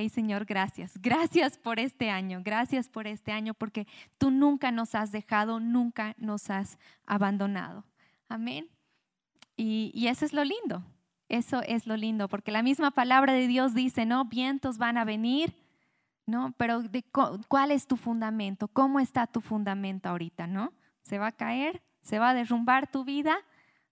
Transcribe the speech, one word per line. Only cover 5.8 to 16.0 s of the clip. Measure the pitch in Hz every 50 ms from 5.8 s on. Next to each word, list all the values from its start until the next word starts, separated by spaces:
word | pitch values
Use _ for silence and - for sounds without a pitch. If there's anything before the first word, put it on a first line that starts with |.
| 247 240 - - 214 214 220 -
nos | 226 214 208 202 - -
has | 196 190 196 - - _ _ - - _ _
abandonado. | - 202 202 208 196 202 196 196 202 202 180 - - 175 208 - _ _ _ _ _ _ _ _ -
Amén. | 226 226 226 240 254 294 320 330 _ _ _ _ _ _ _ _ _ _ _ _ _ _ - _ _ -
Y, | 220 220 220 220 220 - -
y | 226 233 233
eso | 254 - 302
es | 294
lo | - 302 285
lindo. | 277 392 480 453 311 170 180 180 - - _ _ _ _ _ _ -
Eso | 220 240 233 - - 247 -
es | - 233 226 - 226
lo | 220 220
lindo, | 214 220 220 214 202 190
porque | - 202 - - 214
la | 220 233
misma | 254 277 - 311 277
palabra | - 269 240 247 262 269 269 269 262
de | 254 254 247
Dios | 247 254 262 269 226
dice, | 254 254 262 - - 226
¿no? | 226 240 262 269
Vientos | 220 226 247 254 262 277 269 - 262 240 220
van | 240 233 233 240
a | 226
venir, | 214 214 214 220 240 254 294 330 339 - _ _ _ _ _ _ _ _ _